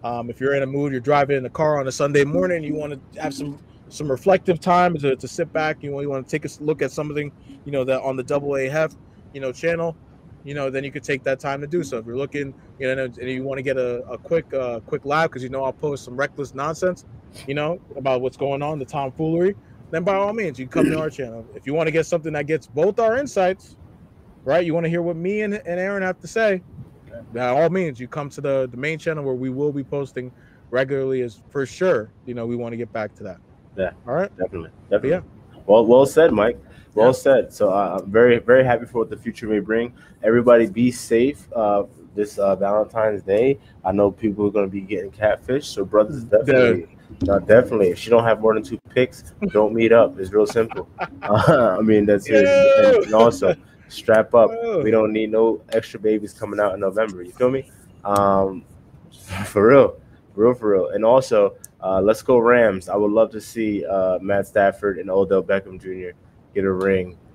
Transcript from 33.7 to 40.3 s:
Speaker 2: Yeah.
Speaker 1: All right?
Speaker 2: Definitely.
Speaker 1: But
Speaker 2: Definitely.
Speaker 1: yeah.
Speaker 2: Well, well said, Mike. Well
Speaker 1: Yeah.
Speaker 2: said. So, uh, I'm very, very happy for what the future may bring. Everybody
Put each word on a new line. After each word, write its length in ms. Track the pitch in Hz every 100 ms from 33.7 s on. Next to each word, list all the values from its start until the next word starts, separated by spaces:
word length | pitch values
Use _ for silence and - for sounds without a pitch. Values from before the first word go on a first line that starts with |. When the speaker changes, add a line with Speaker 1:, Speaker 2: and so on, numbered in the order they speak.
| -
Speaker 2:
Yeah. 140 | 90 80 117
Speaker 1:
All 60 | 143
right? 200 | 196 -
Speaker 2:
Definitely. 320 | 92 92 82 _ -
Speaker 1:
But 120 | 104
Speaker 2:
Definitely. 80 | 127 180 - - - -
Speaker 1:
yeah. 60 | -
Speaker 2:
Well, 200 | 107 113
well 200 | 123 135
said, 260 | 156 160
Mike. 280 | 110 107 - - - - 104
Well 120 | 117
Speaker 1:
Yeah. 40 |
Speaker 2:
said. 400 | 131 139 131 92
So, 160 | - 104
uh, 280 | 95 95 92
I'm 100 | 92
very, 260 | 107 123 120
very 240 | - 127
happy 220 | 131 117 120
for 140 | 117
what 100 | 110
the 80 | 101
future 300 | 117 104 107
may 120 | 107
bring. 340 | 95 113 120 - - -
Everybody 440 | 107